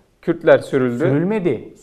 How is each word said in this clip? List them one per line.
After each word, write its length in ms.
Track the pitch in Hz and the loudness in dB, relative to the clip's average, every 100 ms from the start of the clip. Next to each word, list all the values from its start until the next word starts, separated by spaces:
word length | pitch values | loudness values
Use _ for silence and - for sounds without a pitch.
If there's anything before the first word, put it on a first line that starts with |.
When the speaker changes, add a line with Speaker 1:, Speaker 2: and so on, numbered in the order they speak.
| _ _ | _ _
Speaker 1:
Kürtler 380 | - 165 160 135 | -6 -2 4 4
sürüldü. 400 | - 139 127 120 | 4 -2 -2 -2
Speaker 2:
Sürülmedi. 760 | 165 139 175 220 175 110 - - | -2 0 0 -2 -2 -4 -10 -12